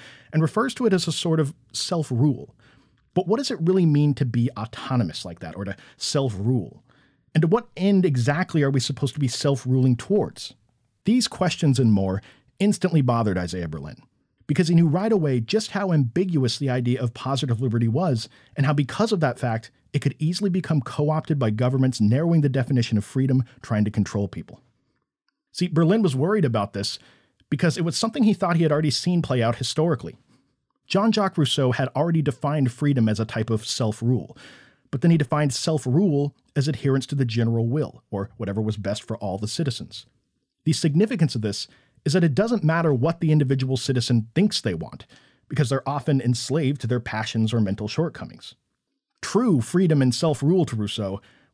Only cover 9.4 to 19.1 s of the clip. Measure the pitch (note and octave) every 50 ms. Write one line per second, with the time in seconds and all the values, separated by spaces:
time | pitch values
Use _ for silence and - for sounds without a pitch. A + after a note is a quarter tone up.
9.4 | - C#3+ C#3 B2 - B2+ B2+ C3 B2+ C3 B2 A#2+ - - G3 G#3+ - - - -
10.4 | - - - _ _ _ _ _ _ _ _ _ - G3 A#3 B3+ G#3+ - - -
11.4 | - D#3 - - E3+ D3 C3 A#2 C3 A2+ G#2+ G2 G2 F#2+ F#2 G#2 - - - _
12.4 | _ _ _ - F#3+ G#3 G3+ - - F3+ E3 D#3 C3+ B2 A#2+ A#2 A2+ G#2+ F#2 F2+
13.4 | F2+ E2+ F2+ F2+ E2+ D#2+ D2+ D#2 C#2 D2 C#2+ - - _ _ _ _ _ _ _
14.4 | _ - D3 - F3 D#3 F3 E3 E3+ D#3+ C#3+ F3+ G3+ A3+ A3+ G3 D#3 C#3+ C3 B2
15.4 | A2 - - G#3+ G#3+ - - G3+ G3+ F#3+ E3+ D3+ C3+ A#2 - E3+ F#3 F#3 E3+ D3
16.4 | C3 A#2+ - - C#3+ C3 B2 B2+ B2 A#2+ B2 - B2+ A#2 - - - C3 C#3 C3
17.4 | - C3 A#2 G#2+ C3+ B2 G#2+ A#2 A#2+ A2+ A2 D3 F#3 F3 C3 A2 - - _ _
18.4 | _ _ - - C3+ D3 D3 C#3+ C#3+ B2 - - G#3+ A3+